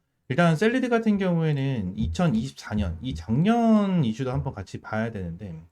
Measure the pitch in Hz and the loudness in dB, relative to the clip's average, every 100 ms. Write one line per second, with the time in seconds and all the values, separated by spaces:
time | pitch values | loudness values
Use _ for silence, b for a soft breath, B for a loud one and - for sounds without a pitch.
0 | _ _ - 131 175 156 220 254 254 233 | _ _ -4 2 4 4 2 2 2 2
1 | 226 202 190 170 160 143 135 127 92 98 | 2 2 2 2 2 0 0 -2 -2 -4
2 | - 80 175 110 135 - - 107 98 82 | -4 0 2 2 -2 -8 -6 -2 -2 -4
3 | 127 80 - 117 185 233 226 214 202 180 | -6 -8 -2 0 2 4 4 4 4 2
4 | 120 110 127 135 135 104 95 110 - 110 | 2 0 -4 -4 -4 -8 -10 -12 -6 -4
5 | 113 110 87 85 101 80 82 | -4 -4 -8 -8 -12 -14 -16